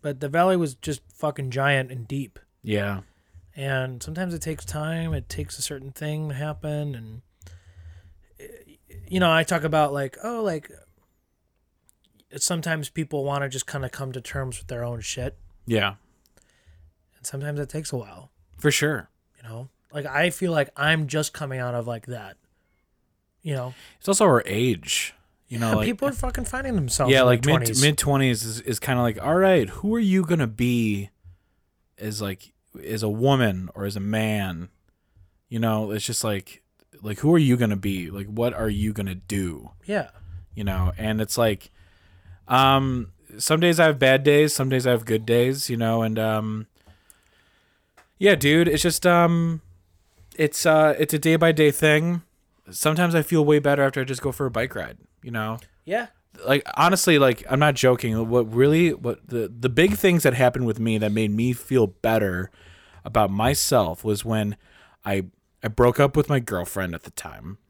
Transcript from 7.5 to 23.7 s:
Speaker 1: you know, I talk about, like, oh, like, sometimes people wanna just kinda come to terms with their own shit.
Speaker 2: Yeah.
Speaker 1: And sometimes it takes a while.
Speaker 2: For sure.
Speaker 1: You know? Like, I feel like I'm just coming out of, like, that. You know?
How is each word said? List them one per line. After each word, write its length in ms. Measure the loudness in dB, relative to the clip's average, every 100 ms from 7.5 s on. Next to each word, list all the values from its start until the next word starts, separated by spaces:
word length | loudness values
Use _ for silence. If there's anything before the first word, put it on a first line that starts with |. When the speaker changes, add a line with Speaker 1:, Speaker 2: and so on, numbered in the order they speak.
| -20 _ -20 -20 -20 -20 -20 _ _ -20 -20 _ _ _ -20 -6
Speaker 1:
you 120 | 0
know, 120 | 2
I 120 | 2
talk 200 | 0 -2
about, 300 | 0 0 0
like, 240 | -2 -8 -8
oh, 180 | -10 -4
like, 280 | -4 -6 -10 -20 _ _ _ _ _ _ _ _ _ _ _ _ _ _ _ -6
sometimes 520 | -4 -4 -4 -6 -6
people 340 | -8 -6 -4
wanna 260 | -4 -4 -4
just 180 | -6 -8
kinda 220 | -8 -8
come 220 | -8 -10
to 100 | -10
terms 360 | -10 -8 -8 -10
with 80 | -10
their 160 | -8
own 180 | -8 -8
shit. 360 | -8 -8 -8 -10 -20 _ -2
Speaker 2:
Yeah. 300 | 0 0 -4 _ _ _ _ _ _ _ _ _ _ _ _
Speaker 1:
And 80 | -12
sometimes 340 | -10 -8 -8
it 100 | -8
takes 220 | -8 -8
a 40 | -8
while. 340 | -10 -18 -20 _ _ 0
Speaker 2:
For 140 | 0
sure. 380 | 2 0 -2 -10 _ _ _
Speaker 1:
You 60 | -18
know? 220 | -16 -16 _ _
Like, 120 | -12 -6
I 240 | 0 0
feel 220 | 0 -2
like 180 | 0 -2 -2
I'm 320 | 0 0 0
just 260 | -4 -4
coming 260 | -8 -10 -6
out 160 | -6 -6
of, 120 | -6
like, 200 | -10 -10
that. 300 | -14 -14 -20 _ _ _ _ _ _ _ _ _ _
You 120 | -8
know? 200 | -6 -8